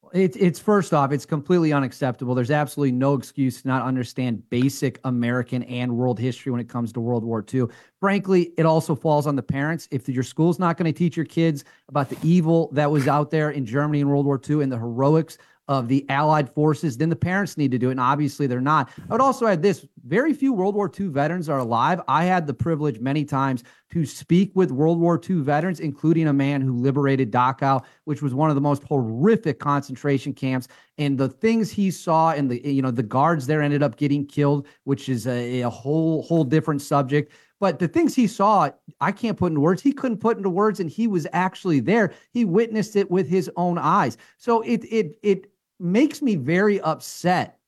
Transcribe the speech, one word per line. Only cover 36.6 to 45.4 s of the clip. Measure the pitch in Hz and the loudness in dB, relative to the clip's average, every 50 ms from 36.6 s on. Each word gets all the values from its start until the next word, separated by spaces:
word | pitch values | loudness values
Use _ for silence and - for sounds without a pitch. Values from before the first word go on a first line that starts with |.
| 156 - 151 143 | 0 0 -4 -4
subject. | 143 - 156 143 139 127 139 147 147 _ _ _ _ _ _ _ | -2 0 0 0 2 2 0 -2 -2 _ _ _ _ _ _ _
But | 202 190 165 - | -2 -2 0 0
the | 180 160 | -4 -2
things | - 330 339 - - | 0 2 0 2 2
he | - 240 196 | 2 0 0
saw, | - - 196 208 220 190 160 139 - _ _ - - _ | 2 2 2 4 4 4 2 0 -2 _ _ -20 -8 _
I | 143 165 | -2 -2
can't | 202 - - 226 208 - | -2 -2 -4 -4 -2 0
put | 185 180 | -2 0
into | 160 143 | 2 2
words. | 139 165 190 - | 2 2 2 2
He | - 277 | 2 0
couldn't | 277 277 - 262 226 180 | 0 0 -4 -4 -4 0
put | - 220 233 185 | 0 0 0 0
into | 196 196 | -2 -2
words, | 175 180 208 214 202 170 | 0 2 2 0 0 -2
and | 190 160 | -6 -6
he | - - 226 233 | -4 -2 -2 0
was | 202 175 147 - - | 0 0 -2 -2 -2
actually | 175 185 185 - - - 190 160 139 | -2 -2 -2 -4 -4 -2 0 0 2
there. | 113 127 196 233 208 170 - - _ _ | 2 2 2 2 2 0 -2 -8 _ _
He | _ 240 240 | _ -2 0
witnessed | 190 165 208 233 226 214 214 202 214 - | 2 2 2 2 2 -2 -4 -4 -2 0
it | 202 190 - | -2 0 2
with | 175 185 185 147 | 0 -2 0 0
his | 180 190 170 185 - - | 0 -2 -2 -2 -4 -4
own | 175 180 175 170 | -2 -2 0 0
eyes. | 131 147 170 208 170 123 117 _ - _ _ _ | 2 2 2 2 2 0 -2 _ -18 _ _ _
So | - - 233 226 | -2 0 0 0
it, | 226 226 240 - - | 2 0 -2 -2 -2
it, | - 220 226 208 156 147 _ - | -2 -2 -2 -2 -2 -4 _ 0
it | 208 196 - | 0 0 0